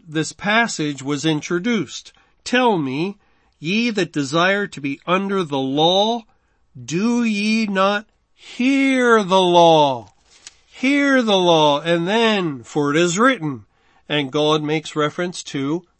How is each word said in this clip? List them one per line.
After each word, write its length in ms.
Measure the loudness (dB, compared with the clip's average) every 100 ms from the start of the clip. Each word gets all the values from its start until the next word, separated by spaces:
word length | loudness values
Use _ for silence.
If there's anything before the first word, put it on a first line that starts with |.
| -8
this 260 | -6 -6
passage 720 | -6 -2 0 0 -2 -6 -6
was 240 | -6 -4 -2
introduced. 880 | -2 -2 -4 -2 -4 -4 -12 -18 -20 _ _
"Tell 340 | -4 0 2 0
me, 400 | -2 -4 -6 -8 _ _ _ _
ye 320 | -4 -2 -2
that 220 | -2 -4
desire 560 | -4 -2 0 0 0 -4
to 120 | -8
be 200 | -8 -8 -2
under 360 | -2 -2 -4
the 160 | -4 -4
law, 640 | -2 0 2 2 0 -2 -8 _ _ _ _ -20
do 440 | -8 -2 0 0
ye 420 | 0 0 0 0 0
not 400 | 0 0 0 -6 _ _
hear 920 | _ -12 -2 0 2 2 2 4 4
the 180 | 4 4
law?" 720 | 6 6 6 6 4 0 -10 _ _ _ -20 -20 _ -4
Hear 440 | 0 2 2 2
the 160 | 2 2
law, 420 | 4 4 4 2
and 260 | 0 0 0
then, 560 | 0 2 0 -2 -6
"For 280 | -6 -4 0
it 80 | 0
is 200 | 0 2
written," 460 | 0 0 -6 -10 -14 _ _ _ -6
and 200 | -4 -2
God 320 | -2 0 0
makes 320 | -2 -4 -4
reference 480 | -4 -4 -4 -8 -8
to 420 | -10 -6 -4 -6 -8 _